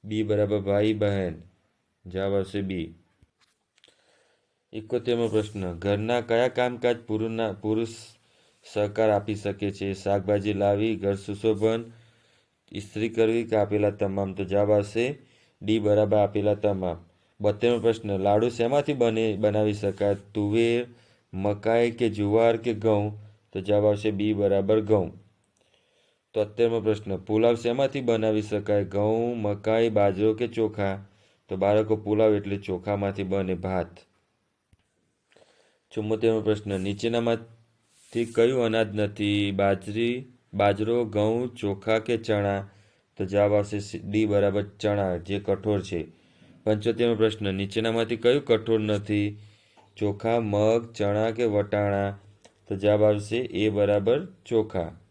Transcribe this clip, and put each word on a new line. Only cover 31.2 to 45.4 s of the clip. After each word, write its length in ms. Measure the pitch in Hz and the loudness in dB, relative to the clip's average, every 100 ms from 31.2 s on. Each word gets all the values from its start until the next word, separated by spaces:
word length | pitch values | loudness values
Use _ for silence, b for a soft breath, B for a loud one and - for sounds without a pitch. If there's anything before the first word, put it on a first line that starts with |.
| b b _ | b b _
તો 80 | 95 | -2
બાળકો, 400 | 98 107 110 107 | 2 2 2 -2
પુલાવ 380 | 104 107 110 | 0 2 4
એટલે 220 | 104 101 101 | 2 -2 -6
ચોખામાંથી 640 | 101 90 104 101 101 101 | -6 -6 -4 -2 -2 -4
બને, 320 | 92 98 92 | -4 -2 -2
ભાત. 320 | 90 92 92 85 - _ _ _ _ _ _ _ _ _ _ _ _ _ b b b b b _ | -4 -2 -4 -4 -10 _ _ _ _ _ _ _ _ _ _ _ _ _ b b b b b _
ચુમ્મોતેરમો 460 | - 107 110 113 113 | -6 -4 0 2 2
પ્રશ્ન, 400 | 107 104 104 95 | 0 -2 -2 -4
નીચેનામાંથી 1400 | 95 101 117 117 117 117 117 - _ _ _ _ _ 117 | -2 -2 -2 0 0 -2 -4 -20 _ _ _ _ _ -4
કયું 400 | 117 113 117 131 | -2 2 2 4
અનાજ 300 | 117 113 107 | 0 0 0
નથી? 560 | 104 104 104 104 104 101 | 0 -4 -2 0 0 0
બાજરી, 760 | 98 98 95 104 104 117 123 - _ _ | 2 2 0 -2 -2 -2 -2 -8 _ _
બાજરો, 500 | 98 101 101 107 120 | 2 2 2 0 0
ઘઉં, 500 | 113 104 107 117 123 | 0 0 0 0 -4
ચોખા 440 | 123 104 98 107 110 | -6 -6 -4 0 0
કે 180 | 110 117 | 0 -4
ચણા? 520 | 113 104 101 98 98 b b b b - | 0 0 0 -2 -6 b b b b -8
તો 80 | |
જવાબ 300 | 95 101 104 | -2 2 4
આવશે 240 | 104 101 104 | 2 0 -6
સી, 200 | 101 - | -8 -10
ડી 280 | - 104 110 | -4 0 2
બરાબર 380 | 101 101 98 101 - | 2 2 0 -6 -4
ચણા, 360 | 107 104 95 87 | -2 0 0 -2
જે 240 | 90 101 | -4 -6